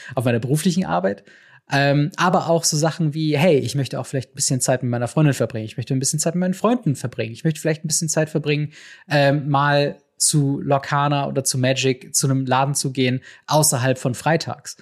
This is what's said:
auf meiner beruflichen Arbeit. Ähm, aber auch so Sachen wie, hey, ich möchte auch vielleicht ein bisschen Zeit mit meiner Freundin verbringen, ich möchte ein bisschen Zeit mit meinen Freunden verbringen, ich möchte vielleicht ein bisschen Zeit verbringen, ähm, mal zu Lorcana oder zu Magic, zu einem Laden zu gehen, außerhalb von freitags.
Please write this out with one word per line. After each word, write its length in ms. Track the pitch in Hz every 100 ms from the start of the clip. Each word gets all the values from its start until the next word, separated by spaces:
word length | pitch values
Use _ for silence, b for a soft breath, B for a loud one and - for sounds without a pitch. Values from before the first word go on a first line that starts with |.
| B
auf 100 | 131
meiner 140 | 123 117
beruflichen 480 | 120 151 190 170 160
Arbeit. 380 | 175 190 202 B B B B -
Ähm, 420 | 139 139 143 147 -
aber 320 | 180 175 156
auch 160 | 165
so 120 | - 151
Sachen 360 | 160 - 156
wie, 240 | 156 156 143
hey, 220 | 180 139
ich 160 | 120
möchte 260 | 143 127 135
auch 60 | -
vielleicht 240 | 135 -
ein 40 | 131
bisschen 240 | - 131
Zeit 220 | - 127
mit 80 | 120
meiner 180 | 120 120
Freundin 260 | 160 151
verbringen, 320 | 127 117 113 113
ich 100 | -
möchte 160 | -
ein 40 | 131
bisschen 200 | 127 156
Zeit 160 | 170
mit 60 | 175
meinen 140 | 185
Freunden 420 | 185 214 247 156 127
verbringen, 360 | 120 - 113
ich 120 | 117
möchte 160 | 160 156
vielleicht 240 | 156 156
ein 40 | 151
bisschen 200 | - 160
Zeit 220 | 156 156
verbringen, 420 | 160 151 147 151 B B B -
ähm, 400 | 147 139 147 143
mal 500 | 139 143 143 143 143 _ -
zu 440 | - 151 139 139
Lorcana 680 | 135 139 - 143 147 143 143
oder 160 | 139
zu 140 | - 131
Magic, 560 | 127 131 131 127 -
zu 120 | - 139
einem 200 | 135 127
Laden 280 | 127 139
zu 180 | 143 139
gehen, 280 | 131 127 127 B B -
außerhalb 520 | 151 147 127 131 127
von 160 | 135
freitags. 600 | 117 156 160 120 - - B